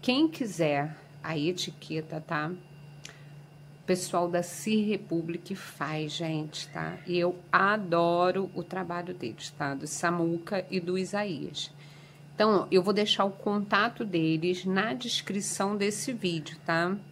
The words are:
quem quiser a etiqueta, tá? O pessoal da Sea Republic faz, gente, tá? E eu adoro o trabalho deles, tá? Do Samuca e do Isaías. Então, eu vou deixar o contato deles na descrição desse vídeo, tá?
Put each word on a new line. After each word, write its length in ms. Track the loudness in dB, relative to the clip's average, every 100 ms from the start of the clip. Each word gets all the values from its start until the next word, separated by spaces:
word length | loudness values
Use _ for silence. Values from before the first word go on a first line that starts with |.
quem 260 | 2 4 4
quiser 680 | 2 -6 0 2 2 0 -6 -16 -14
a 140 | -6 -2
etiqueta, 800 | 0 0 -4 -8 -6 -6 -4 -8
tá? 320 | -4 -2 -2 -6 -12 -20 -20 -18 -18 -18 -20 -20 -20 -20 -20 -20
O 20 |
pessoal 420 | -2 -2 0 0 0
da 160 | 0
Sea 440 | -2 -6 0 2 2
Republic 680 | -2 -2 -4 -2 -6 -8
faz, 580 | -10 -10 -8 -4 -2 -4
gente, 540 | -4 -2 -2 -4 -8 -10
tá? 260 | -6 -6 -6 -2
E 120 | 2
eu 200 | 2 0 2
adoro 960 | 4 4 2 2 2 4 4 4 2 -2
o 80 | -4
trabalho 500 | -6 -6 -6 -6 -6
deles, 380 | -6 -8 -8 -14
tá? 240 | -4 -4
Do 120 | -4 -6
Samuca 800 | -2 0 2 2 0 -2 -4 -2
e 100 | -2
do 160 | 0 -2
Isaías. 760 | 0 -2 -2 -4 -6 -8 -10 -12 -20 -20 -20 -20 -20
Então, 320 | 2 6 6 6
eu 120 | 4
vou 120 | 6
deixar 320 | 4 4 4 4
o 40 |
contato 720 | 2 0 0 2 4 2 0
deles 640 | -2 2 4 4 2 0
na 300 | 2 2 2
descrição 840 | -2 -2 -4 -2 -4 -2 0 0 2
desse 380 | 0 0 -4
vídeo, 420 | -2 0 -2 -4 -12
tá? 320 | -2 0 2 0 -6